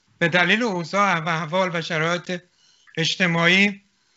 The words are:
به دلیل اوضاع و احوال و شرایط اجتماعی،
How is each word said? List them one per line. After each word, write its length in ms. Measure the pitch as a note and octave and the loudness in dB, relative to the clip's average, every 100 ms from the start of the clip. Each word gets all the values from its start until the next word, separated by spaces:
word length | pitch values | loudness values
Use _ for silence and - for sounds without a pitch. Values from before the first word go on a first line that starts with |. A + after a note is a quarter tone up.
| _ - | _ -4
به 80 | E3+ | 0
دلیل 360 | F3 F3 G#3 | 2 2 2
اوضاع 560 | A#3+ F3+ E3 G3 G3+ E3+ | 0 -4 -4 0 0 0
و 100 | D#3+ | -2
احوال 420 | D#3+ E3 F3+ F#3 | -4 -2 -2 -2
و 80 | E3+ | -2
شرایط 600 | D#3+ E3 D#3+ F3 - F3+ - _ _ _ _ - | -4 -2 -2 -2 -4 -10 -10 _ _ _ _ -4
اجتماعی، 840 | D#3+ - F3+ E3 E3+ F#3 G3+ G3 _ _ _ | -4 0 0 2 4 4 4 0 _ _ _